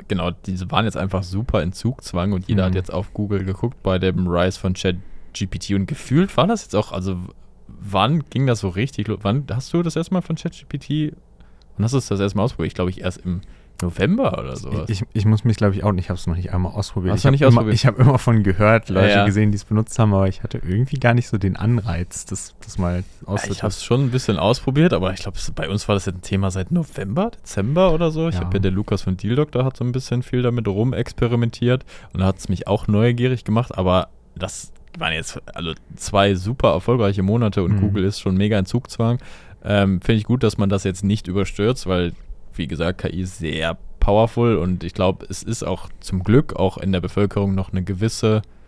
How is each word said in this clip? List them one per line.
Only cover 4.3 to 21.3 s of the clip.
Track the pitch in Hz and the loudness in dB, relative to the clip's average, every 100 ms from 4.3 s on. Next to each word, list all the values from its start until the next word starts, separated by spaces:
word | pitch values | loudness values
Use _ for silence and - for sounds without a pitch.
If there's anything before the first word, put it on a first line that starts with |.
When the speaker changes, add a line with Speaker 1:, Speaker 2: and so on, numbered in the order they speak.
| 87 92 - | 2 2 0
Speaker 1:
von | 95 92 | -4 0
Chat | 95 87 - - - | 0 -2 -6 -14 -12
G | - 95 | -6 -6
P | - | -6
T | - 98 | -2 -2
und | 92 | -2
gefühlt | - - 135 196 - | -4 0 2 2 2
war | 170 | 2
das | 233 | 0
jetzt | - 101 | -2 -2
auch, | - | -2
also | 92 92 90 87 - - - - | -4 -4 -4 -8 -16 -20 -20 -20
wann | - 98 95 110 165 - | -14 -4 2 2 2 -2
ging | 117 135 | 0 0
das | 113 | 2
so | 98 | 0
richtig | 90 131 - 104 | -2 -4 -4 -4
los? | 95 | -2
Wann | 98 127 135 | 0 0 -2
hast | 117 - | -6 -2
du | 170 | -2
das | 170 165 | 0 -2
erste | 165 | -2
Mal | 185 | -2
von | - 165 | -2 -4
Chat | 170 | -6
G | - - | -10 -12
P | 143 | -10
T, | - 151 151 - - - - - - - | -4 -2 -2 -6 -20 -20 -20 -20 -12 -2
wann | |
hast | 110 | 0
du | 131 | 0
es | - | 0
das | 101 | 0
erste | 98 95 | 0 0
Mal | |
ausprobiert? | 120 - 80 | -2 -2 -4
Ich | - | -2
glaube, | 90 | -4
ich | 95 | -4
erst | 92 - | -6 -6
im | 90 87 - - - - | -6 -6 -6 -20 -18 -6
November | 90 - 107 226 254 - | -6 0 2 2 0 -2
oder | 65 64 | -6 -8
sowas. | 64 73 80 | -6 -4 -4
Speaker 2:
Ich, | 95 - | -4 -4
ich | 107 101 | 0 2
muss | 107 | 4
mich, | 117 107 | 2 2
glaube | 104 101 | 2 2
ich, | |
auch | 104 | 0
nicht, | 95 95 | -2 -2
ich | |
hab's | 90 - | -4 -4
noch | 87 | -4
nicht | 90 | -2
einmal | 92 92 | -2 -2
ausprobiert. | 104 - 95 90 | -4 -4 -2 0
Speaker 1:
Hast | 98 | 2
Speaker 2:
Ich | |
Speaker 1:
du | 135 | 4
Speaker 2:
hab | |
Speaker 1:
nicht | 139 | 6
Speaker 2:
immer, | 151 | 6
Speaker 1:
ausprobiert? | 117 110 107 | 6 4 2
Speaker 2:
ich | 131 | 2
hab | 110 | 4
immer | 135 127 | 6 6
von | - 110 | 4 4
gehört, | 98 92 107 113 - | 4 4 6 6 4
Leute | 95 98 | 4 4
Speaker 1:
Ja. | 101 101 | 6 4
Speaker 2:
gesehen, | 101 107 | 4 4
die | 101 | 2
es | - | 0
benutzt | 107 107 - | 0 0 2
haben, | 107 | 4
aber | 98 95 | 4 2
ich | - | 0
hatte | - - 82 | -6 -6 -2
irgendwie | 98 131 127 | 0 0 2
gar | 120 | 2
nicht | 120 | 2
so | - | 2